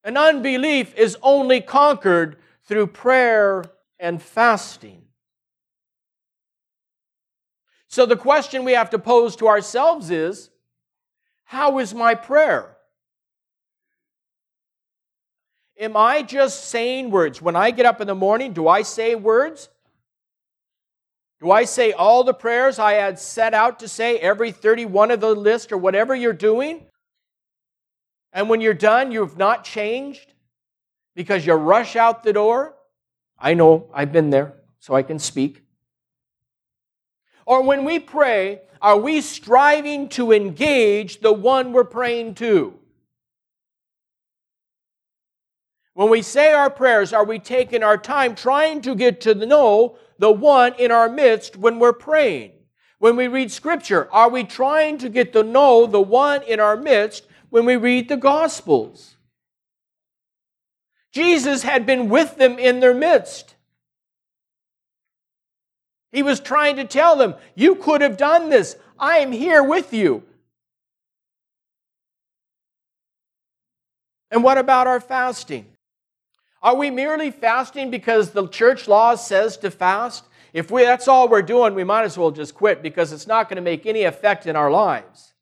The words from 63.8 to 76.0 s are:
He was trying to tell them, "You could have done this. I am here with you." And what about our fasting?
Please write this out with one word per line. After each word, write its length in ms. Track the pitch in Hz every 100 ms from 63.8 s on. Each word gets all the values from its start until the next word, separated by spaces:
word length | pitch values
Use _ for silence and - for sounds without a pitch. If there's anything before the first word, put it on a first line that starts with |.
| _ _ _ _ _ _ _ _ _ _ _ _ _ _ _ _ _ _ _ _ _ _ _
He 120 | 262
was 180 | 277 269
trying 340 | - 294 294
to 80 | 269
tell 320 | 247 262 339
them, 200 | 294 226 147 _
"You 200 | - 302
could 260 | 381 294 294
have 160 | 285 190
done 320 | 285 339 320
this. 260 | 262 175 - _ _
I 200 | 277 330
am 120 | 269
here 320 | 233 330 311
with 300 | 277 349 -
you." 340 | 226 175 110 _ _ _ _ _ _ _ _ _ _ _ _ _ _ _ _ _ _ _ _ _ _ _ _ _ _ _ _ _ _ _ _ _ _ _ _ _ _ _ _ _
And 140 | 233
what 140 | 247 269
about 300 | 262 254 254
our 120 | 247
fasting? 760 | 247 262 254 - - 135 101 _ _ _